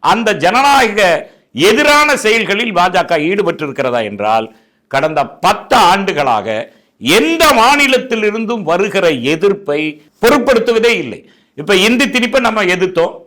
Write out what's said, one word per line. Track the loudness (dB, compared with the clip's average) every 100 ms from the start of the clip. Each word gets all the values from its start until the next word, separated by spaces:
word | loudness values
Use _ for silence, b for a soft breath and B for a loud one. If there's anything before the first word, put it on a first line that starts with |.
அந்த | 0 0 0
ஜனநாயக | 0 2 2 4 4 2 2 2 0 -4 B B
எதிரான | 0 2 2 2 4 2 0
செயல்களில் | 0 0 0 -4 -2 0
பாஜக | 0 0 0 0
ஈடுபட்டிருக்கிறதா | 0 0 -2 -2 -6 -4 -2 -2
என்றால், | -4 -4 0 0 -2 b b b _
கடந்த | -4 -2 -2 -4
பத்து | -2 -2 -2 0 2
ஆண்டுகளாக | 4 2 0 -2 0 -2 -2 -6 -6 b b _
எந்த | 0 2 2 2 2
மாநிலத்திலிருந்தும் | 4 4 2 2 0 -2 -2 -2 -4 -4 -6
வருகிற | -2 -2 -2 0 0
எதிர்ப்பை | 0 -2 0 0 -2 -4 -4 -6 -10 b _
பொருட்படுத்துவதே | 0 2 2 0 2 0 0 0
இல்லை. | -4 -12 b b b -14
இப்ப | -2 2
இந்தி | 2 2 0
திணிப்பை | -2 -2 0
நம்ம | -2 -2
எதிர்த்தோம், | -2 -2 -2 0 -2 -4